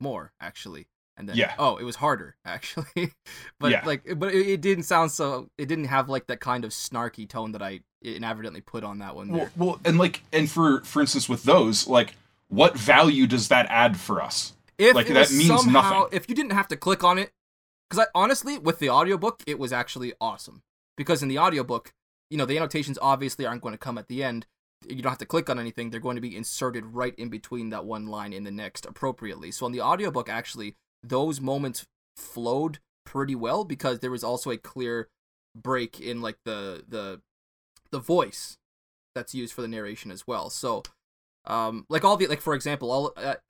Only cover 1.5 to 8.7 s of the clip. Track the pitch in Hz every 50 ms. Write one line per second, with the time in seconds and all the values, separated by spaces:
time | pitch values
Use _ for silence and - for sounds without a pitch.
1.5 | - - 147 131 101 - 120 120 113 - 143 151 135 101 82 69 - _ - 90
2.5 | 87 - - - - 160 143 - - 175 175 170 - _ _ - - - - -
3.5 | - - 143 147 113 101 - 156 143 135 - - 175 147 185 196 190 190 196 196
4.5 | 196 160 147 196 196 170 165 - 185 165 165 156 - - 151 139 135 127 - -
5.5 | _ - 143 135 165 165 147 127 135 135 127 139 135 127 - - 123 - - 131
6.5 | 123 123 110 107 - - - - 131 117 120 113 - - 107 101 - 117 110 110
7.5 | 107 104 101 98 98 90 - _ _ _ - 117 95 95 117 113 113 107 110 104
8.5 | 78 95 - -